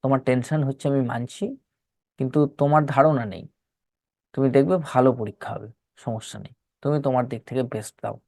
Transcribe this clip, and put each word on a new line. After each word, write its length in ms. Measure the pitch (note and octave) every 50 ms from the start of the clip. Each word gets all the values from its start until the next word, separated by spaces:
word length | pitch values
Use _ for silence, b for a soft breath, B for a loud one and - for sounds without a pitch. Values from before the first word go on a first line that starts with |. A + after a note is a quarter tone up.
| -
তোমার 160 | C3+ C3+ C3
টেনশন 400 | C3 - C3 B2+ A#2+ - D#3 D#3 D3
হচ্ছে 240 | C3+ C3+ - - C#3+
আমি 140 | C#3 C#3
মানছি, 420 | C3 A#2+ B2 A#2+ A#2+ B2 - - G3+ B3 C#4 - _ _ _ _ _ _ _ _ _ _ _ _
কিন্তু 180 | C3+ B2+ - D3+ D3
তোমার 360 | C#3+ - - C#3+ C#3+ D3 D#3 D3+
ধারণা 380 | C3+ C#3 C#3 C#3 D#3 D3+ B2+ A#2
নেই, 200 | G#2 F#2+ E2 D#2+ - _ _ _ _ _ _ _ _ _ _ _ _ _ _ _ _ -
তুমি 140 | - C3+ C3+
দেখবে 260 | A#2+ C#3 C3+ - F#3
ভালো 340 | F3+ D#3 - - B2+ B2+ C3
পরীক্ষা 380 | A#2+ B2 A2 G#2 - _ - -
হবে, 160 | - - A2 G#2+ - _ _ _ _
সমস্যা 420 | _ - - A2+ A2 - - - G#2
নেই, 160 | G2 - - _ _ _ _ _
তুমি 140 | - D3 D3 D3+
তোমার 220 | C#3+ C#3 B2+ B2+ B2 B2+
দিক 120 | A#2 A2+ _
থেকে 160 | - A#2+ C3
বেস্ট 320 | B2+ A#2+ - A2 G#2+ - _ _
দাও। 160 | - A2 G#2+ A#2 _